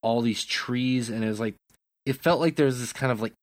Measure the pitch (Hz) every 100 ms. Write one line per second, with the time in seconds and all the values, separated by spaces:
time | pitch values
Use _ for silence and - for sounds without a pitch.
0 | 113 117 117 104 - - - 123 127 127
1 | 117 117 110 107 110 - _ _ _ _
2 | - 131 165 165 165 156 139 127 120 -
3 | 131 113 110 -